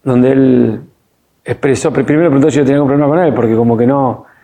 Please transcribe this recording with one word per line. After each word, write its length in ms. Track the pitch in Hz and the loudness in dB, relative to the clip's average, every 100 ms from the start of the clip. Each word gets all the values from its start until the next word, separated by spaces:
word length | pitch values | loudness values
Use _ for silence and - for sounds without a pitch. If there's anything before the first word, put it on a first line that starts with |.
donde 280 | 135 123 127 | -2 0 2
él 500 | 135 131 123 117 110 147 _ _ _ _ _ | 2 2 2 0 -4 -12 _ _ _ _ _
expresó, 500 | - 117 104 113 156 | -10 -6 -2 -2 -2
pri-, 120 | 139 120 | -4 -2
primero 240 | 151 170 | 0 2
preguntó 200 | 139 151 | 2 0
si 80 | 139 | 0
yo 60 | |
tenía 140 | 131 143 | 0 0
algún 120 | 139 | 0
problema 180 | 143 147 | 0 0
con 160 | 160 | 0
él, 120 | 165 123 | 0 0
porque 200 | 113 113 | 0 0
como 220 | 117 113 | 0 0
que 80 | 120 | 0
no, 400 | 139 131 104 - _ | 0 -2 -6 -14 _